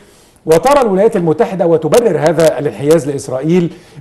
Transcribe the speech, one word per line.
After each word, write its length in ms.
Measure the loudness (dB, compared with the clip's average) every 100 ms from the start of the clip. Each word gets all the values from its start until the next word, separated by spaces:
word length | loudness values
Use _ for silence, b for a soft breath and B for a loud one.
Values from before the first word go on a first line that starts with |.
| b b b b 0
وترى 360 | 2 4 2
الولايات 340 | 2 2 0 0
المتحدة 520 | -2 0 -2 0 0
وتبرر 520 | 0 2 2 2 0
هذا 400 | 0 2 0 0
الانحياز 500 | -6 -4 0 0 0
لإسرائيل 640 | -8 -8 -6 -2 -2 -2 B B -18